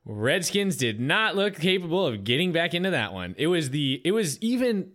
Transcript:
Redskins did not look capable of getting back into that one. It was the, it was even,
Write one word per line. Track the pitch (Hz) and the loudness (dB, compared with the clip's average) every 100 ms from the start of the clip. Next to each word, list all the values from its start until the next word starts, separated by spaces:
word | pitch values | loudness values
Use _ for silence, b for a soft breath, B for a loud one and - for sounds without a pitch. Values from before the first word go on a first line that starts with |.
| - | -12
Redskins | 104 117 185 165 202 196 139 | -2 0 0 0 0 0 0
did | 120 107 | 0 0
not | 131 196 220 185 | 0 2 2 2
look | 202 196 | 0 0
capable | 170 185 175 175 170 | 2 2 2 0 0
of | 107 | -2
getting | 98 127 185 | 0 2 2
back | 165 170 | 2 0
into | 175 190 | 0 0
that | 156 104 | 0 -2
one. | 92 90 92 | -4 -8 -2
It | 151 | 0
was | 175 139 | 0 0
the, | 147 139 131 170 | -2 0 0 0
it | |
was | 220 175 131 | 0 0 -2
even, | 226 247 247 208 - | -2 0 0 -2 -4